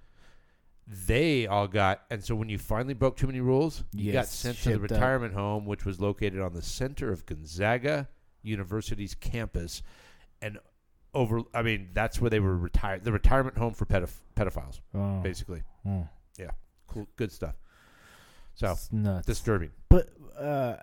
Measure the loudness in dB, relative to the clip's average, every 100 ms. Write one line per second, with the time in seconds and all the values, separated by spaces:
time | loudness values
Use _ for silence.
0 | -20 -20 -20 -20 _ _ _ -20 -18 -4
1 | 2 4 4 2 2 0 2 4 4 2
2 | -4 -8 -2 -2 -2 -4 -2 -2 -2 0
3 | 0 2 -2 0 2 4 2 -2 -6 -4
4 | 0 0 0 -4 -4 0 2 2 2 4
5 | 4 2 0 -2 -2 -2 -4 -4 -4 0
6 | -2 0 -2 -2 -4 -4 -6 -4 -4 -2
7 | -4 -4 -6 -10 -8 0 2 2 0 -2
8 | -4 -12 _ _ -6 -6 -4 -4 -2 -4
9 | -4 -6 -4 -4 -4 -4 -6 -10 -12 -16
10 | -20 -20 -20 _ -12 -12 -18 _ _ _
11 | -6 -2 0 0 -2 0 0 0 -2 -2
12 | 0 2 4 4 4 2 2 2 2 -2
13 | 0 6 8 8 4 0 -2 -2 2 2
14 | 2 -6 -6 -2 0 -2 -8 -12 -8 -2
15 | -2 0 -2 -6 -8 -8 -10 -8 -4 -2
16 | -4 -12 _ -14 -8 -8 -10 _ -12 -12
17 | -10 -6 -6 -6 -10 -10 -14 -20 -20 -20
18 | -20 -20 -20 -20 -20 -4 -2 -2 -4 -2
19 | 0 0 -2 -2 0 0 -2 -10 8 8
20 | 8 -6 -16 -8 -4 0 -2 -2